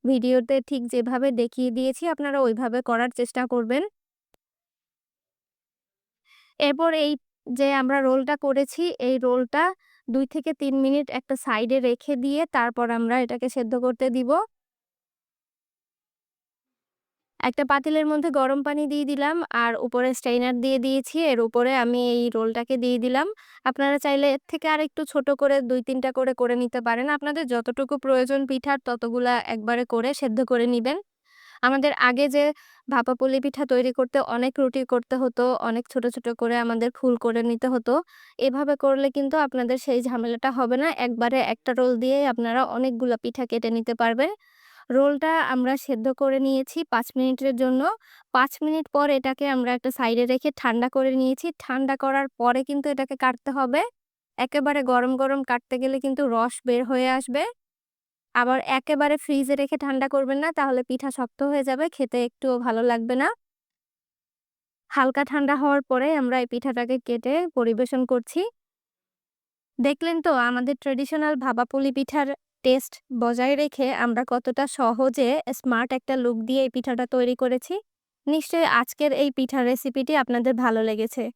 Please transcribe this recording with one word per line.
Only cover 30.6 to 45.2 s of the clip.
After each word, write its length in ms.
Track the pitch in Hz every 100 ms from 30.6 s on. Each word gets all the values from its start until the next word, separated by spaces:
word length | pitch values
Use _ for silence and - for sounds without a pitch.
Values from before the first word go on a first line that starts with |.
| 240
নিবেন। 320 | 240 233 330 - _ _ _ - -
আমাদের 300 | 247 269 285 -
আগে 260 | 247 247 285
যে 160 | 285 294 294 - - -
ভাপা 240 | 262 240
পুলি 240 | 247 262 269
পিঠা 240 | 277 269 285
তৈরি 240 | 247 254
করতে 260 | 247 247 277 -
অনেক 260 | 233 254 269
রুটি 240 | 262 262
করতে 300 | 254 247 - 254
হতো, 280 | 254 240 247 254
অনেক 240 | 226 226 -
ছোট 160 | 262 240
ছোট 160 | 240 240 233
করে 180 | 233 240
আমাদের 320 | 233 226 240
ফুল 220 | - 262 240
করে 240 | 240 226
নিতে 260 | 233 233 262
হতো। 240 | 254 233 277 349 - - -
এভাবে 360 | 262 262 285 285
করলে 320 | 277 269 277
কিন্তু 260 | 285 277 311
আপনাদের 380 | 285 254 240 254
সেই 220 | - 247
ঝামেলাটা 480 | 247 247 233 233 269
হবে 260 | 254 240 254
না। 120 | 320 -
একবারে 400 | 247 233 240 262 -
একটা 240 | 226 -
রোল 200 | 247 254 240
দিয়েই 260 | 254 277 285
আপনারা 340 | 233 233 240 262
অনেকগুলা 480 | 240 262 233 247 226
পিঠা 260 | 240 240 247
কেটে 240 | 233 226
নিতে 240 | 226 226
পারবেন। 360 | 226 233 226 311 427 _ _ - - -
রোলটা 420 | 254 277 285